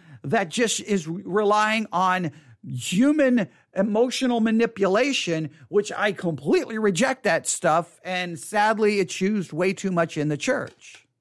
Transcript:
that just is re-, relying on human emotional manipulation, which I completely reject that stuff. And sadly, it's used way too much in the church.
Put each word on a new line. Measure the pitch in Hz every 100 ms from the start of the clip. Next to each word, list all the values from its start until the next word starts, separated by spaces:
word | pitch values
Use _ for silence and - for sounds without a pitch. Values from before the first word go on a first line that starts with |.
| - 139
that | 143 220 185
just | 214 226 -
is | 214 196 156
re-, | 175 190
relying | 202 208 208 214 220 214
on | 175 185 185 165 - - -
human | 170 127 - 180 277 302 269 247 185 _ _
emotional | 190 208 214 247 247 247 233
manipulation, | 220 220 226 226 196 202 277 262 - 160 151 - -
which | - -
I | 165 208
completely | 185 175 151 156 349 233 220
reject | 214 170 262 277
that | 202 165 -
stuff. | - 170 160 165 -
And | 180 185 180 165
sadly, | - 208 214 220 214 202
it's | 185 -
used | 190 214 170
way | 151 185
too | 190 190
much | 170 165 156
in | 147
the | 147
church. | - 254 - - - - _ _